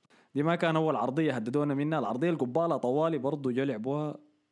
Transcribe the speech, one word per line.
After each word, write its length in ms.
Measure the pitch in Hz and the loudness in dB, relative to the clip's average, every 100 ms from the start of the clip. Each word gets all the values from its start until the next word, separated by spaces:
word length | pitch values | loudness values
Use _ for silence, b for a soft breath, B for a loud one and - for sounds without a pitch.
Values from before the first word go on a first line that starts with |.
| b b b 135 | b b b -2
دي 80 | |
ما 120 | 156 170 | 0 2
كان 200 | 165 160 | 2 2
أول 200 | 160 127 | 2 2
عرضية 380 | 123 139 156 | 0 2 0
هددونا 400 | 127 110 143 147 | 0 0 0 0
منها، 260 | 139 147 160 | 0 0 -2
العرضية 300 | 104 123 170 | -2 0 0
القبالة 480 | 165 123 127 170 143 | 0 0 0 0 0
طوالي 400 | 123 139 160 156 | 0 2 2 0
برضو 340 | 127 147 135 | -2 -2 -2
جو 120 | 123 | 0
لعبوها 540 | 139 110 120 147 151 - - _ _ | -2 -2 -4 -2 -4 -8 -16 _ _